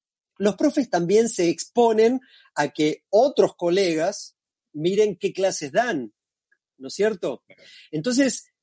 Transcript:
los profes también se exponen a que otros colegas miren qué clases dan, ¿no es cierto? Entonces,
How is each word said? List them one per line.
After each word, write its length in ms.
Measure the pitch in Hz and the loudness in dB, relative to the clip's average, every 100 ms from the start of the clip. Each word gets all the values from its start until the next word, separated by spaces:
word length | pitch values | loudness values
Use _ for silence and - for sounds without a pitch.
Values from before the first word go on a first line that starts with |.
| _ _ _ - | _ _ _ -2
los 180 | 202 202 | -2 0
profes 340 | 311 - 247 | 0 0 -2
también 400 | 175 170 208 226 | -2 2 2 2
se 200 | - 175 | 0 0
exponen 680 | 170 - - 233 220 226 254 - _ _ - | -2 -4 0 2 4 2 0 -6 _ _ -6
a 140 | 147 | -4
que 360 | - 151 156 _ | -2 -2 -2 _
otros 460 | 202 277 - - - | 2 4 4 0 0
colegas 800 | 175 185 190 156 170 208 - _ _ _ _ | -2 0 0 0 -2 -6 -12 _ _ _ _
miren 420 | 147 165 202 214 175 | -6 -2 2 0 0
qué 180 | 196 | -6
clases 380 | - 190 - 143 | -2 -4 -4 -4
dan, 420 | 160 247 165 113 _ _ _ _ _ _ _ | -2 -2 -2 -8 _ _ _ _ _ _ _
¿no 120 | 131 | -12
es 40 | |
cierto? 500 | - 214 208 165 117 _ 92 - - - | -4 -2 -2 -6 -8 _ _ -20 -20 -12
Entonces, 600 | 156 196 247 269 - - _ | -8 -2 0 0 -2 -10 _